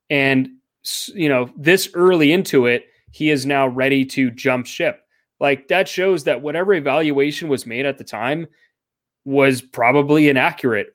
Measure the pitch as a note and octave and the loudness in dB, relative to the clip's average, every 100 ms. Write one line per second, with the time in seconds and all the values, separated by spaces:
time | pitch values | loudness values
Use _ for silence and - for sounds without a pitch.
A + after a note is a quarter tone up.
0 | - C#3+ C3+ C3 C3 - _ _ - - | -4 0 2 0 -2 -8 _ _ -12 -12
1 | - G3+ D3+ C3 B2 - C#3+ F#3 - F3 | -12 -4 0 0 -2 -2 2 2 0 0
2 | F3+ F3+ D3 F3+ - C#3 A#2+ B2 - _ | 2 4 4 2 2 2 2 0 -4 _
3 | _ - D3+ D3 C3+ C#3+ C3+ B2+ C3+ C3+ | _ -6 -2 -2 0 0 0 0 0 0
4 | C3 C#3 B2+ A#2 C3 B2+ B2 - E3 - | -2 -2 -4 -2 -4 -4 -6 -6 -4 -6
5 | _ _ _ - C#3 C#3 - F3+ F#3 - | _ _ _ -4 -2 -2 0 -2 0 -2
6 | F#3+ F3+ D#3 C#3+ D3 D#3+ F#3+ F#3 C#3 D3 | 0 0 -2 -4 -4 -4 0 0 0 0
7 | D#3 C#3 D3 D3 E3 C3 A#2+ A#2 C#3 C3+ | 0 0 -2 -2 -4 -4 -4 -6 -6 -8
8 | - G#2+ A#2+ D3+ D#3 _ _ _ _ _ | -10 -6 -4 -4 -8 _ _ _ _ _
9 | _ _ C#3 C#3 C3+ B2+ - - A#2+ C#3+ | _ _ -2 2 4 2 -4 0 2 2
10 | C#3+ D3+ D3 C3 D3 - B2+ G#2+ - | 4 4 4 4 0 -2 -2 -2 -4